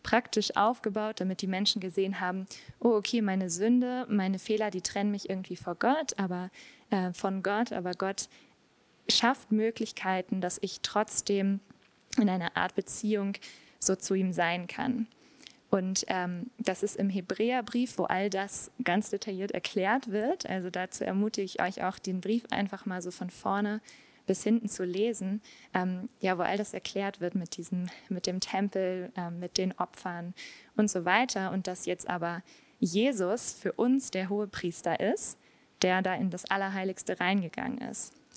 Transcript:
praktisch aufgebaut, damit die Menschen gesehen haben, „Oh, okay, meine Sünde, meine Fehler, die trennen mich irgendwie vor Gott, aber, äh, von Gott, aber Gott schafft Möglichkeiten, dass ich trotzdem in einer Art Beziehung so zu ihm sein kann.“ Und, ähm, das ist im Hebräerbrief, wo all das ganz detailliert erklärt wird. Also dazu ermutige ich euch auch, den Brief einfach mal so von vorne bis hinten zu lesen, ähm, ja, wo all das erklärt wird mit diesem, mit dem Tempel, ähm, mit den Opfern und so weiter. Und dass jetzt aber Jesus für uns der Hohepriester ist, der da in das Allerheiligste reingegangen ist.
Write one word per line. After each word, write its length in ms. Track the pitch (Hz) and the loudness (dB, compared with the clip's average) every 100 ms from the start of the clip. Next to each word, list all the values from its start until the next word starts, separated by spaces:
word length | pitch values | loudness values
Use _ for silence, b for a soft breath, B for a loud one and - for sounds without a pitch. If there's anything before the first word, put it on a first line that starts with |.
praktisch 540 | - 233 - 214 - - | 2 2 4 0 0 2
aufgebaut, 640 | 214 247 214 190 110 - | 2 2 -4 -2 -4 -4
damit 200 | 190 185 | -4 -2
die 60 | 190 | -2
Menschen 340 | 190 208 208 | 0 0 0
gesehen 400 | 185 185 190 190 | -2 0 0 0
haben, 260 | 180 190 185 B B - | -2 -2 -8 B B 0
„Oh, 160 | 233 214 | 4 4
okay, 260 | 196 233 | 2 0
meine 260 | 208 190 185 | 2 2 0
Sünde, 580 | 175 220 247 247 247 247 | 2 4 4 4 -2 0
meine 280 | 202 190 190 | 2 2 0
Fehler, 320 | - 214 214 | 0 0 0
die 120 | 190 | -2
trennen 280 | - 202 208 | -4 0 0
mich 200 | 202 - | -2 -4
irgendwie 260 | 190 185 180 | -6 -6 -8
vor 180 | - | -6
Gott, 440 | 175 226 302 294 - | 0 2 2 0 -2
aber, 320 | 190 180 180 B B B _ | -2 -2 -6 B B B _
äh, 240 | 196 185 | 0 2
von 280 | 175 196 190 | 0 -2 0
Gott, 300 | 185 208 240 | 0 0 0
aber 200 | 190 180 | -2 -2
Gott 360 | 180 190 202 - B B _ _ _ _ _ - | -2 -2 -2 -6 B B _ _ _ _ _ 0
schafft 440 | - 233 277 - | 4 4 2 2
Möglichkeiten, 920 | 214 220 220 220 - 190 185 185 190 | 2 2 0 -4 -2 0 0 0 -2
dass 160 | 180 - | 0 0
ich 200 | 190 - | -2 -4
trotzdem 800 | - 208 220 - - 202 196 196 - - _ _ _ - | 0 0 2 0 2 2 2 0 -4 -20 _ _ _ 4
in 120 | 208 | 4
einer 280 | 185 170 - | 4 0 0
Art 200 | 175 - | 2 0
Beziehung 560 | - - 208 208 98 - B B B B | 0 0 2 0 0 -4 B B B B
so 160 | - 190 | 2 2
zu 180 | - | 2
ihm 180 | 190 190 | 2 2
sein 360 | 175 170 180 175 | 2 2 0 -4
kann.“ 400 | - - 247 226 B B B B B _ | -2 0 0 -4 B B B B B _
Und, 360 | 196 185 190 - | 2 4 0 0
ähm, 440 | 185 180 175 - - | 0 0 -4 -8 -2
das 260 | 208 185 | -2 2
ist 100 | 202 | 0
im 160 | - 196 | 2 0
Hebräerbrief, 880 | 190 180 190 226 254 214 240 247 - | 0 -2 0 2 0 0 0 0 0
wo 60 | |
all 260 | - 185 202 | 0 2 0
das 400 | 190 202 - - - | 0 0 0 0 -2
ganz 260 | 247 185 - | 2 2 2
detailliert 400 | 202 - 185 202 | -4 -4 -4 -4
erklärt 640 | - - 202 190 254 240 | -4 -2 0 2 2 0
wird. 360 | 202 240 370 - | -2 0 -2 -4
Also 220 | 190 180 | -4 -4
dazu 320 | 180 185 - | -4 -6 -4
ermutige 420 | - 190 214 - | 0 2 2 0
ich 160 | 190 - | -4 -2
euch 220 | 180 - | -2 0
auch, 160 | 185 - | -4 -4
den 220 | - 185 | -4 -4
Brief 240 | 190 233 - | -2 -2 -2
einfach 360 | - 202 196 196 | -2 -2 -4 -6
mal 160 | 180 | -6
so 80 | 180 | -6
von 200 | - 180 | -6 -8
vorne 500 | - 202 202 208 214 B B B B - | -4 -2 0 0 -4 B B B B -2
bis 180 | 190 | 0
hinten 240 | 214 226 214 | 2 2 2
zu 160 | - | -2
lesen, 580 | 180 180 226 220 190 208 B B B | -2 0 0 -2 -4 -6 B B B
ähm, 340 | 185 185 180 185 - | -2 0 -2 -8 -2
ja, 180 | 185 180 | 0 2
wo 40 | |
all 140 | - 202 | 2 0
das 160 | 208 | -2
erklärt 480 | 190 - 196 196 - | -6 -6 -4 -4 -4
wird 140 | 175 | -2
mit 220 | 185 170 - | -2 -4 -8
diesem, 340 | 165 180 180 B - | -6 -4 -4 B -8
mit 180 | 185 - | -4 -2
dem 120 | 185 | -2
Tempel, 720 | - 190 196 190 185 185 180 - | -2 0 0 0 0 -2 -6 -6
ähm, 240 | 170 175 | -6 -6
mit 180 | 175 - | -2 0
den 180 | 185 - | 0 0
Opfern 580 | 180 - 185 175 175 B B B B - | -4 -6 -8 -8 -8 B B B B 2
und 120 | 208 | 2
so 160 | 185 | 2
weiter. 460 | 175 202 262 196 190 | 4 4 4 0 -2
Und 160 | 190 185 | -2 -2
dass 180 | 180 | -4
jetzt 240 | - 180 - | -4 -4 -2
aber 360 | 180 170 175 B B B B | -2 -2 -6 B B B B
Jesus 760 | 175 180 254 226 180 240 - | 0 4 4 2 0 0 -2
für 180 | - 185 | -4 -4
uns 400 | - 247 269 - | 2 2 2 0
der 160 | 190 185 | -4 -2
Hohepriester 720 | 202 208 - 175 - 175 - | -2 -2 -4 -4 -2 -2 0
ist, 360 | 196 415 - - b b b _ | 2 2 0 -2 b b b _
der 180 | 185 185 | 4 4
da 120 | 185 | 2
in 160 | 180 190 | 0 -2
das 140 | 175 | -4
Allerheiligste 720 | - 196 190 190 190 185 - 180 | -2 -2 0 -2 -4 -4 -4 0
reingegangen 600 | 180 202 170 - - - | 2 2 0 -4 -6 -6
ist. 360 | - - - - _ | -6 -4 -6 -8 _